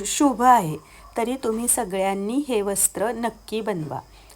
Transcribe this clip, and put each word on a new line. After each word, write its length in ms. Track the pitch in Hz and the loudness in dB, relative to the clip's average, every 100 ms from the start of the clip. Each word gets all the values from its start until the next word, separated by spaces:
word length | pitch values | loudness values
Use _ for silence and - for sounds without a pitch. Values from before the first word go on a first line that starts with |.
| 196 | -4
शुभ 360 | - 285 226 | 2 2 4
आहे. 340 | 247 240 160 151 - - - - | 6 6 4 -4 -10 -20 -10 -4
तरी 200 | 226 262 | -4 -2
तुम्ही 240 | 226 220 240 | -4 -2 0
सगळ्यांनी 760 | - 202 190 190 196 202 262 285 | 0 -2 -2 -2 -2 -2 -2 0
हे 140 | 220 | 0
वस्त्र 500 | 202 196 - 180 220 | 0 0 -2 0 -4
नक्की 480 | 233 233 226 - 220 | -2 -6 -8 -8 -6
बनवा. 400 | 214 180 151 131 - - - | -4 -4 -6 -10 -12 -20 -20